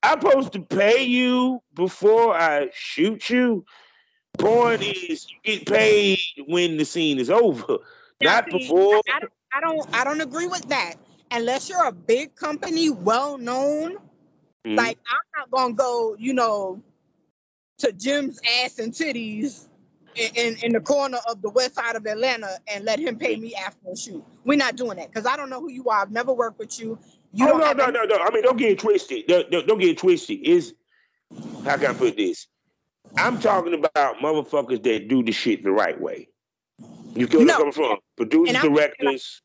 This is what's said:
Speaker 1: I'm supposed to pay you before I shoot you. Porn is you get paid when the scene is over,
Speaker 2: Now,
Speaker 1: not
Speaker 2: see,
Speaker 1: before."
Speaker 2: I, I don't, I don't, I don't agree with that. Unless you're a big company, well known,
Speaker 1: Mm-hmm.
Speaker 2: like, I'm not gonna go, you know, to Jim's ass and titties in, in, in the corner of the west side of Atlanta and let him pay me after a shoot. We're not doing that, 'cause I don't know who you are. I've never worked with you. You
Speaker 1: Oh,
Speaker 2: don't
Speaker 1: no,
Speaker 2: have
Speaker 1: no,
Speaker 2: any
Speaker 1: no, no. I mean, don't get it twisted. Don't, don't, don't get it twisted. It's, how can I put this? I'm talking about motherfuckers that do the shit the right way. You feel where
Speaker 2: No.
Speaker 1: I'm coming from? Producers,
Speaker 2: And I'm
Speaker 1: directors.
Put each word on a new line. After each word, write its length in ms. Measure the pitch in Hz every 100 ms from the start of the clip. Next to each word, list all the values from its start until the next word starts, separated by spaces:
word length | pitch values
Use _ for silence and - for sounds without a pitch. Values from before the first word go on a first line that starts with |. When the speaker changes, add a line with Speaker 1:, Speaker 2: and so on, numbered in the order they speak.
Speaker 1:
I'm 180 | 214 302
supposed 320 | 269 269 247
to 80 | 196
pay 420 | 165 185 202 240 262
you 560 | 247 254 254 254 254 _
before 600 | 143 185 - 202 226 233 170
I 340 | 165 147 135
shoot 560 | - - - 185 220 -
you. 360 | 247 247 208 - - _ _ _ _ _ -
Porn 420 | 196 233 240 226
is 460 | 202 190 180 160 -
you 280 | - 220 208
get 100 | -
paid 520 | 214 220 208 202 190 175 - 143
when 300 | 175 175 160
the 80 | 151
scene 340 | 175 160 135
is 100 | 123
over, 480 | 202 233 127 104 117 - - _ _
Speaker 2:
Now, 80 | 156
Speaker 1:
not 200 | 214 233
Speaker 2:
see, 20 |
Speaker 1:
before." 520 | 180 156 170 196 208 220
Speaker 2:
I, 100 | 277
I 20 |
don't, 120 | - _ _
I 80 | 269
don't, 340 | 320 320 294 226
I 80 | 262
don't 160 | 302
agree 260 | 302 294 349
with 220 | 359 240
that. 260 | 277 175 - _ _ _
Unless 380 | 240 233 262 -
you're 160 | 370 302
a 60 |
big 420 | 180 - 233 294 _
company, 540 | 311 302 - 330 330
well 480 | 226 180 233 285 277
known, 600 | 233 254 277 302 330 392 - _ _ _ _ _ -
Speaker 1:
Mm-hmm. 120 | 214
Speaker 2:
like, 220 | 233 226 -
I'm 320 | 269 - 311
not 100 | 254
gonna 220 | 262 254 220
go, 400 | 262 240 226 208
you 140 | 233
know, 480 | 254 226 208 190 185 _ _ _ _ _ _ _ _ _ _
to 120 | 277
Jim's 460 | 190 233 285 277 - 233 240
ass 160 | 254 -
and 140 | 226
titties 720 | - 320 240 220 214 269 - _ _ _ _ _ -
in, 140 | 226 233
in, 220 | 233 220
in 100 | 233
the 80 | 226
corner 380 | - 285 277 247 226
of 120 | 226
the 80 | 208
west 260 | 208 254 -
side 200 | 233 226
of 100 | 214
Atlanta 520 | 214 254 233 208 185 -
and 180 | 202 208
let 140 | 220
him 180 | 320 240
pay 160 | 254 220
me 180 | 226 202
after 360 | 190 _ 185
a 60 | 226
shoot. 260 | - 170 - _ 233
We're 120 | 294
not 180 | 262 247
doing 200 | 247 190
that, 160 | 160
'cause 120 | 220 226
I 120 | 285
don't 120 | 277
know 120 | 254
who 100 | 311
you 180 | 254 247
are. 120 | 214
I've 100 | 196
never 220 | 220 247
worked 260 | 247 233 -
with 200 | 214 -
you. 200 | 226 226 _ _ _
You 140 | 190 269
Speaker 1:
Oh, 0 |
Speaker 2:
don't 140 | 320
Speaker 1:
no, 40 | 302
Speaker 2:
have 120 | 269
Speaker 1:
no, 120 | 262
Speaker 2:
any 20 |
Speaker 1:
no, 120 | 240 214
no. 120 | 202
I 140 | 175
mean, 120 | 226
don't 140 | 226 247
get 140 | 233
it 80 | 196
twisted. 480 | 196 202 - 127 -
Don't, 240 | 175 -
don't, 160 | 170 151
don't 120 | 208
get 100 | 185
it 60 | 160
twisted. 400 | 185 170 - 95
It's, 300 | 151 175 - - _ _ _ _ _ - - - 139
how 120 | 143
can 140 | 139
I 20 |
put 240 | 120 117 104
this? 300 | 95 85 - _ _ _ _ _ _ -
I'm 220 | 202 240
talking 340 | 226 196 170 165
about 420 | 156 151 139 -
motherfuckers 640 | 151 156 139 147 123 123
that 240 | 120 110 101
do 140 | 131
the 80 | 113
shit 300 | 107 123 104
the 80 | 98
right 280 | 98 92 -
way. 300 | 80 - - _ _ _ _ _ - - - -
You 120 | 120
feel 140 | 160
where 60 | 269
Speaker 2:
No. 60 | 254
Speaker 1:
I'm 20 |
coming 160 | 147
from? 260 | 147 139 104 _ -
Producers, 320 | 113 151 170
Speaker 2:
And 80 | -
I'm 60 | 156
Speaker 1:
directors. 680 | 147 147 - 139 135 - -